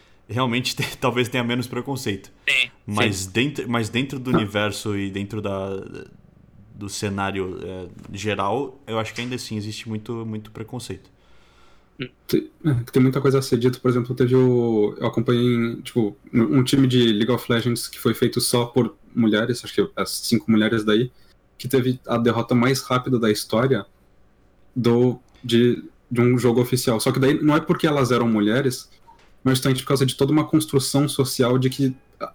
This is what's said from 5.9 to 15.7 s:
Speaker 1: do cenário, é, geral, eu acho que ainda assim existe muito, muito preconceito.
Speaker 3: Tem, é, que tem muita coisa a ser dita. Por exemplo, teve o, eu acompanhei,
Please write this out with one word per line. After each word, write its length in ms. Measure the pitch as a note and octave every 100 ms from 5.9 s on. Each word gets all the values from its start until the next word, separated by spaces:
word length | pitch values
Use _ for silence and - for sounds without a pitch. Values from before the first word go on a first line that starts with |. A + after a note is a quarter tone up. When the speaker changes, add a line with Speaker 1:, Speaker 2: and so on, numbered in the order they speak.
| - - - _ _ - - - -
Speaker 1:
do 120 | G2+
cenário, 680 | - G#2 G2 G2 G2 F#2 F2+
é, 240 | F2+ F#2 F2+ - - G2+
geral, 640 | G#2+ G2+ G2 A#2 C#3 - -
eu 140 | A2
acho 140 | A2 -
que 60 |
ainda 120 | B2 B2
assim 220 | - A2
existe 300 | G#2+ G#2+ A2+
muito, 340 | A2 G#2+ A#2 A2
muito 260 | G#2+ G#2+
preconceito. 580 | - A2 B2 - F2+ - _ _ - _ _ - - _ _ B2 - -
Speaker 3:
Tem, 220 | - - _ D#3+
é, 80 | B2
que 80 | A#2+
tem 100 | C3+
muita 200 | C3 C3
coisa 180 | C3+ C3+
a 20 |
ser 160 | C3 A#2+
dita. 220 | B2 B2+
Por 100 | B2+
exemplo, 240 | B2 B2
teve 220 | B2+ B2+ C3
o, 600 | B2+ B2 A#2 A2 G#2 -
eu 80 | A#2
acompanhei, 680 | - A#2+ A#2+ B2 A#2+ A#2